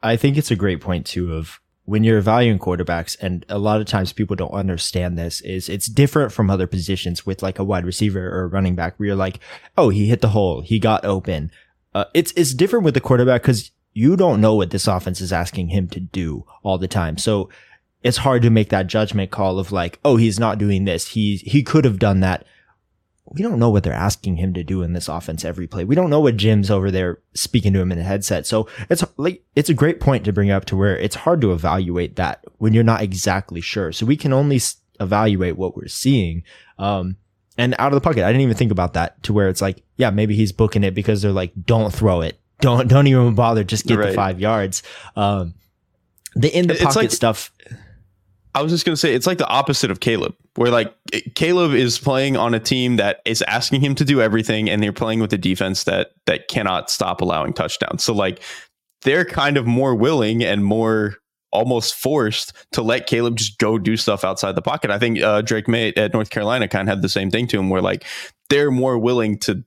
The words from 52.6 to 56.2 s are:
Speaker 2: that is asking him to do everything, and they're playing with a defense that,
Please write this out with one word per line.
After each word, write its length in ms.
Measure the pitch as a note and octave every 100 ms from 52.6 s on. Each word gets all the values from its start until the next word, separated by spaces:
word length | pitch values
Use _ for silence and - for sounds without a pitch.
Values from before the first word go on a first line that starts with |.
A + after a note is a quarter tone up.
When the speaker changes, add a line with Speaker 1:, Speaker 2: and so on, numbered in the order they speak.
| A2+ C3 B2 A#2
Speaker 2:
that 240 | G2+ -
is 180 | - A2+
asking 360 | - A2+ B2 C#3
him 160 | C#3+ C3+
to 80 |
do 180 | D3 C#3
everything, 480 | A2 A2 A2 A2 G#2+
and 140 | G#2
they're 80 | G#2
playing 300 | - A2+ A2+
with 100 | G#2+
a 60 | G2+
defense 480 | F2+ F#2 F#2+ F#2+ -
that, 240 | F#2+ F#2+ _